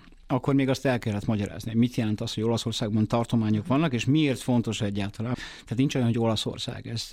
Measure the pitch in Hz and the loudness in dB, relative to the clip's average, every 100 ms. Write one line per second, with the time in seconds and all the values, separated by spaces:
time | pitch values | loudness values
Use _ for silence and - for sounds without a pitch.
0 | - - - 131 135 139 131 131 139 120 | -4 -20 -4 0 2 4 4 2 0 0
1 | - 104 - 110 101 82 113 113 120 - | 0 -2 0 0 -2 -6 -2 2 2 2
2 | 113 107 113 - 110 117 - 110 110 107 | 0 -2 -4 -2 0 0 -2 -2 0 2
3 | 107 120 113 120 107 107 - 135 165 120 | 2 2 2 2 2 0 2 2 2 0
4 | 104 151 147 123 - 123 117 104 104 101 | 2 2 2 0 2 2 2 -2 -2 -2
5 | 98 - 113 123 - - - 113 139 139 | -4 -4 -4 -4 -8 -16 -6 0 0 2
6 | 120 117 113 107 - - - 110 107 113 | 2 2 2 0 -2 -6 -8 -10 -8 -8
7 | - | -8